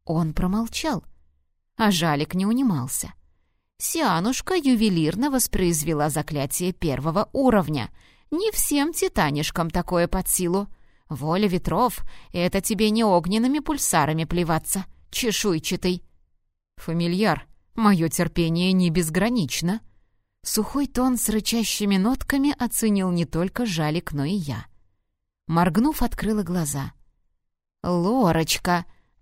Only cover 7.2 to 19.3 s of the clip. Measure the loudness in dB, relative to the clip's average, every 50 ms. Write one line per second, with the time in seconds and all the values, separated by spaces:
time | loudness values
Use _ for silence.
7.2 | -2 -2 0 2 4 4 4 4 2 2 -2 -4 -4 -6 -10 -18 -20 _ _ _
8.2 | _ _ -4 -2 -2 -2 0 -2 0 0 2 0 0 0 0 -2 -2 0 0 0
9.2 | 0 0 0 -2 -4 -2 -2 -4 -4 -2 -2 -4 -2 0 0 0 2 2 0 -2
10.2 | -2 -2 -2 -2 0 0 0 -2 -2 -6 -10 -18 -20 -20 _ _ _ -12 -10 -6
11.2 | -4 -2 0 2 2 2 0 0 -2 0 0 2 2 0 0 -4 -6 -8 -8 -12
12.2 | -14 -8 -4 -2 0 0 0 -2 -2 -2 0 2 2 2 4 2 4 4 4 4
13.2 | 2 2 0 0 2 2 0 0 -2 -2 -4 -2 -2 0 2 2 2 2 0 -2
14.2 | -2 -2 -2 0 0 0 0 -2 -2 -4 -4 -6 -6 -8 -14 -20 -20 -10 -6 -4
15.2 | -2 -2 -2 0 0 0 -2 -2 -2 -4 -4 -2 0 -2 -2 -2 -6 -14 _ _
16.2 | _ _ _ _ _ _ _ _ _ _ _ -12 -8 -4 -2 -2 0 0 0 2
17.2 | 2 2 0 0 -4 -12 -20 -20 _ _ -2 2 4 4 4 4 2 0 0 0
18.2 | -2 0 0 0 0 2 2 2 2 2 4 4 2 2 2 0 0 0 0 0
19.2 | 0 2